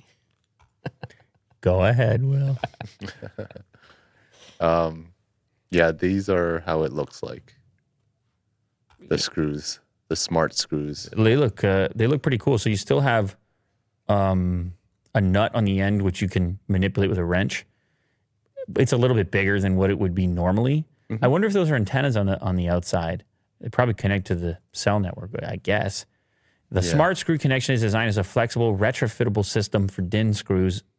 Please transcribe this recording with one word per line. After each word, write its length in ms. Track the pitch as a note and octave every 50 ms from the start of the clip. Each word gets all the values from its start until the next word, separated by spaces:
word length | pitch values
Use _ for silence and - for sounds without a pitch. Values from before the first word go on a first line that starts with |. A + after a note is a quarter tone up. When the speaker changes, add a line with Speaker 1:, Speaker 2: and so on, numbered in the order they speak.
| - _ _ _ _ _ _ _ _ _ _ _ _ _ _ _ -
Speaker 1:
<laughs> 760 | - - _ - - - _ _ _ _ _ _ _ _ _
Speaker 2:
Go 220 | - A2+ F2+ F#2 F#2
ahead, 400 | G#2+ B2 A#2+ B2 A2+ A2+ B2 C3
Will. 320 | C3+ C#3 C#3 C#3 C#3 C3+ B2
Speaker 3:
<laughs> 760 | - - - - - G#2 - - G2+ F#2 - - - G2+ - - G#2 - - - G2 _ _ _ _ - - _ _ _ _ _ _ _ _ - - - - -
Um, 520 | E2+ E2 E2 E2+ E2 D#2+ D#2+ E2 E2 E2+ _ _ _ _ _ _ _ _ _ _ _ -
yeah, 220 | F2+ E2+ E2+ E2
these 360 | D#2+ D2 F2+ F2+ G2 G2 F#2+ G2
are 320 | F#2+ F2 E2+ E2+ E2 E2 D#2+
how 160 | F2 E2 D#2+
it 100 | D#2 C#2
looks 300 | C2 D2+ C#2+ - - -
like. 320 | - - A#1+ - - _ - _ _ _ _ _ _ _ _ _ _ _ _ _ _ _ _ _ _ _ _ _ _ _ _ _ _ _ _ _
The 160 | - - D#2
Speaker 2:
Yeah. 60 | D2+
Speaker 3:
screws, 600 | - - - - D#2 D2+ D2 D2 - - - - _ _ _ _ _ -
the 80 | E2
smart 380 | - - - E2+ E2 D#2+ - -
screws. 540 | - - - - D2+ D2 D2 D2 - - - -
Speaker 2:
They 200 | G2+ A2 A2 A#2
look, 260 | C#3+ D3 A2+ - -
uh, 260 | - G2 F#2+ G2 F#2+ - -
they 120 | A2 A2
look 160 | B2 D3+ C#3+
pretty 160 | - D#3+ C3 G#2+
cool. 200 | - C#3+ C3 G2+
So 100 | - A2+
you 80 | G#2+
still 240 | G2 - - C#3 C#3
have, 360 | C#3 C3+ A#2 A2+ G2+ G2 - _ _ _ _ _ _ _ _ _ _ _ _ _ _ -
um, 680 | G#2 G2+ G2 F#2+ F#2+ F#2 F2+ F2+ F2+ F2+ F2 F2+ F2+ - _ _ _ _ _ _ -
a 60 | A2
nut 340 | G2 F#2 F#2 G2+ A2 - -
on 100 | A#2 G#2+
the 160 | G2 G2 F#2+
end, 220 | G2 G2 G#2 G2+
which 180 | G2 F#2+ F2+ -
you 80 | G#2 F#2
can 300 | - F#2+ F2+ F2 F#2+ - _ -
manipulate 400 | G2+ F#2 F#2+ G2 F#2+ G2+ G2 F#2+
with 100 | G#2+ F2+
a 60 | F2
wrench. 420 | E2+ F2 F2+ G2+ - - - - _ _ _ _ _ _ _ _ _ _ _ _ _ _ _ _ _ - - - - -
It's 160 | - C3+ A#2+
a 40 | C#3
little 200 | A#2 A#2+ B2 B2+
bit 140 | A2 F#2 -
bigger 300 | - G2 G2 F#2+ G2+ G2+
than 160 | G2 G2 F#2
what 140 | F#2 G2 F#2+
it 80 | G2+ -
would 160 | G2+ F#2 E2+
be 120 | F#2+ F#2
normally. 580 | F2+ F2 F2 E2+ F2+ F#2+ G#2+ A#2+ C3 D3 D#3 D#3 - _ _ _ -
Speaker 3:
Mm-hmm. 160 | A2 A2 C3
Speaker 2:
I 40 | B2
wonder 180 | C#3 F3+ G#3
if 60 | A3
those 180 | G3+ G3 F3 D#3
are 60 | D3+
antennas 400 | B2 G#2 - - C3 C#3 C#3 A#2
on 100 | G#2+ G2+
the, 140 | G2 F#2+ -
on 160 | - F#2 F#2
the 120 | F2+ F2 F2
outside. 560 | F2 F2+ F2 - - F2+ E2 E2 F2 - - _ _ _ _ _ _ -
They 80 | - A#2+
probably 260 | - - B2 B2 G#2
connect 320 | - - G2 G2+ G2 F#2
to 80 | - F#2
the 240 | E2+ F2 E2+ E2+ - _ _
cell 280 | - - - G#2 G2+ G#2
network, 300 | G2 F2 - - - G#2+ - -
I 140 | - - -
guess. 480 | - - - G2+ G#2+ - G2+ - - - _ _ _ _ _ _ _ _ _ _ _ _ -
The 120 | - F#2
Speaker 3:
Yeah. 80 | F2 F2 E2
Speaker 2:
smart 220 | D3 D#3 F3+ F#3
screw 220 | E3+ - - E3 C#3+
connection 360 | - C#3 C3 C3 B2 - C3+
is 60 | A2+
designed 280 | A2+ G#2 G2+ A2 A#2 A2+
as 100 | G2 G#2
a 60 | F#2
flexible, 520 | - - B2 A#2 A#2 - A#2 A#2 A2+ G2+
retrofittable 680 | F#2+ G#2+ A2+ C3 - B2+ A2 - - A#2+ A#2 G2+ G#2+ G2
system 440 | - - A2+ G2+ - - G#2 G2+ G2
for 140 | - -
din 320 | F#2 F2 G#2 G#2+ A2 A2 G#2
screws 480 | F#2+ - - G2 F#2 F#2 F#2 F#2 G#2 - _ _